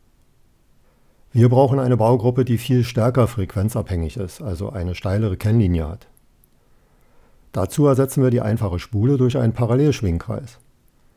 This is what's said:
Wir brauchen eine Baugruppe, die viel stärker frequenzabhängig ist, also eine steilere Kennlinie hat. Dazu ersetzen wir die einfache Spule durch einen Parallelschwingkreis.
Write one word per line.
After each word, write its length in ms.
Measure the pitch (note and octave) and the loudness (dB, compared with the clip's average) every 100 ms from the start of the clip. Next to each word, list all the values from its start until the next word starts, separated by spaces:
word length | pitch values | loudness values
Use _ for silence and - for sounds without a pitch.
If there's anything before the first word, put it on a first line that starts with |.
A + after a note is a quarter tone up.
| _ _ _ _ _ _ _ _ _ _ _ _ _ | _ _ _ _ _ _ _ _ _ _ _ _ _
Wir 160 | A#2+ A#2+ | 4 4
brauchen 300 | B2+ C#3 C#3 | 6 4 2
eine 180 | B2+ B2 | 2 2
Baugruppe, 480 | A2 B2+ B2 B2 | 4 2 2 0
die 140 | B2+ A2+ | 0 -2
viel 260 | - B2 | 0 0
stärker 440 | A#2+ - A2+ B2+ A2+ | 0 0 0 2 0
frequenzabhängig 880 | - F#2 - G#2 A2+ - F2+ D#2+ - | 0 -6 -2 -2 -2 -4 -4 -4 -6
ist, 240 | F#2 - | -10 -10
also 280 | D3 E2+ G2+ | -10 -8 -8
eine 240 | G#2 F2 | -6 -8
steilere 420 | F2 G2+ G2 A2 F#2 | -6 -4 -2 -2 -2
Kennlinie 520 | G#2+ A2+ G2 F2 D2+ | 0 2 2 0 -4
hat. 200 | - _ _ _ _ _ _ _ _ _ _ _ _ _ _ _ | -10 _ _ _ _ _ _ _ _ _ _ _ _ _ _ _
Dazu 360 | A2+ G#2+ - D3 | -6 -4 2 2
ersetzen 340 | C3 C3+ - | 4 0 2
wir 100 | B2+ | 2
die 100 | A#2 | 2
einfache 400 | A2 A2 G2+ F2 | 0 -2 -2 -4
Spule 360 | - G#2 A2+ C#3+ | -4 -2 0 2
durch 200 | B2+ C3 | 2 0
einen 160 | A#2 | 0
Parallelschwingkreis. 1080 | G#2+ A#2 A#2+ D3+ - G2 E2+ - G#2 A#2+ - _ _ _ _ _ | 0 0 2 2 0 -2 -2 -4 -10 -10 -18 _ _ _ _ _